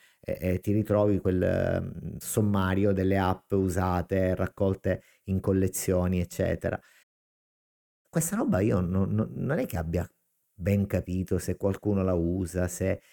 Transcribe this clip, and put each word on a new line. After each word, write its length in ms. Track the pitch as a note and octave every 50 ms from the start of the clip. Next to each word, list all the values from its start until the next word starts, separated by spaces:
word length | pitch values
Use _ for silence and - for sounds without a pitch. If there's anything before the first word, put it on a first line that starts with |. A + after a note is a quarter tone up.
| _ _ _ _
eh, 180 | - - - -
eh, 180 | - F#2 F2+ F2+
ti 140 | - G#2 G2+
ritrovi 460 | A2 G#2 - G#2 G#2 G#2 G#2 G2+ F#2
quel, 220 | - G2 F#2 F#2
ehm, 760 | F#2 F#2 F2+ F#2 F#2 F2+ F2 F2+ F2+ F2+ - F2 - D#2+ -
sommario 720 | E2+ - - - A#2 G#2+ G#2 G2+ G2 F#2+ F#2 F#2+ G2 G2+ G#2
delle 260 | F#2+ F#2 F2+ F#2+ G2
app 360 | G2 F#2+ F#2 F#2+ - - _ G2+
usate, 800 | G2 F#2+ F#2 F2 F2+ F2+ F#2 F2+ F2+ E2 - G2 F#2+ F#2 F#2 F#2
raccolte 680 | F2+ F#2+ F2 - - G2+ F#2+ F#2+ - - F#2+ F#2 - - _ _ _ _
in 140 | - F#2+ F#2+
collezioni, 800 | - G2+ F#2+ F#2+ F#2+ F2+ - - - - F#2 F2+ F2+ F#2 F#2 F2+
eccetera. 580 | F2 - - - F#2 F2 E2+ E2 - E2+ - - - _ _ _ _ _ _ _ _ _ _ _ _ _ _ _ _ _ _ _ _ _ _ _ _ _
Questa 260 | - E3+ - - G#3
roba 240 | G#3+ C4+ C4+ F#3 F#2
io 220 | G#2 A#2 A2+ F2+
non, 320 | F2+ E2+ F#2 F#2+ F#2+ - G2+
non, 180 | G#2+ A2 - -
non 240 | - - - C#3+ -
è 60 | C4+
che 120 | - -
abbia 280 | E2+ E2+ E2 E2+ F2 F2 - _ _ _ _ _ _ _ _ _
ben 320 | - E2+ G2 G2+ G2+ G2
capito 540 | G2+ - F2+ - - F2+ F#2 F2+ - G2 F2
se 160 | - - F2+
qualcuno 480 | - - G2 F#2+ - - G#2 G2+ G2 F#2+
la 100 | F#2+ F#2
usa, 540 | E2+ E2+ E2+ F2+ F#2 F#2 E2+ F2+ F2+ F2+
se, 340 | A2 - - - F#2+ - - - _